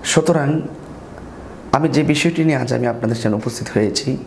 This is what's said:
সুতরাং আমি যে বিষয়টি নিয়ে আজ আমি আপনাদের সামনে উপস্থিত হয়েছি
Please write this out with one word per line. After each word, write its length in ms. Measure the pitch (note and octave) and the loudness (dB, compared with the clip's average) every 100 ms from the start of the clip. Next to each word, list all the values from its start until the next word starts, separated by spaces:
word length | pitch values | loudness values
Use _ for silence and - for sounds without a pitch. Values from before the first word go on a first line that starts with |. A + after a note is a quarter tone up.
সুতরাং 560 | - - D#3+ D#3+ C#3 D#3 - - - - - - - - - - - | 2 2 4 2 2 0 -2 -10 -16 -16 -16 -16 -16 -16 -16 -16 -2
আমি 160 | C3+ D#3 | 2 4
যে 140 | C3+ | 4
বিষয়টি 420 | D3 D3 E3+ D#3+ | 4 4 2 2
নিয়ে 120 | D#3+ C#3 | 2 2
আজ 160 | A#2+ | 0
আমি 140 | B2 A#2+ | 0 0
আপনাদের 300 | A#2 A2+ A#2 | 0 -2 0
সামনে 200 | A2+ G#2+ | 0 0
উপস্থিত 320 | A#2 A2+ A2 | -2 -6 -2
হয়েছি 420 | G#2 G#2 - C3 B2 | 2 2 0 -2 -4